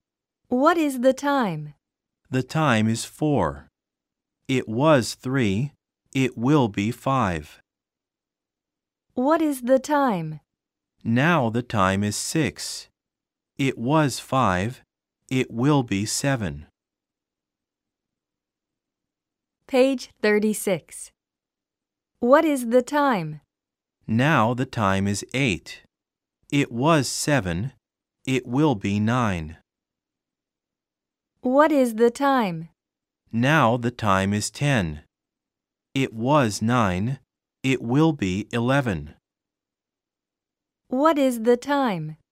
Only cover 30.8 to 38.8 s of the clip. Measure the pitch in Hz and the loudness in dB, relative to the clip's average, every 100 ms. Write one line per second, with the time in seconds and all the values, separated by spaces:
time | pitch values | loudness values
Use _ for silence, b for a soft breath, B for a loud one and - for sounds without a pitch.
30.8 | _ _ _ _ _ _ 254 269 302 294 | _ _ _ _ _ _ 0 4 4 4
31.8 | 247 220 233 240 277 262 208 165 165 _ | 2 2 2 2 0 2 0 -4 -10 _
32.8 | _ _ _ _ _ 113 127 160 117 123 | _ _ _ _ _ -2 2 4 4 2
33.8 | 117 120 107 95 98 104 - - 143 127 | -2 -2 0 2 2 0 -4 -4 -2 0
34.8 | 82 73 - _ _ _ _ _ _ _ | -2 -6 -14 _ _ _ _ _ _ _
35.8 | _ 135 135 113 120 151 117 92 110 123 | _ -4 -4 -2 0 2 2 0 0 2
36.8 | 101 90 113 139 _ _ _ _ 131 131 | 2 0 -4 -6 _ _ _ _ -2 -2
37.8 | 117 135 160 147 95 95 - 120 120 139 | 0 2 2 2 -2 -2 -4 -4 0 0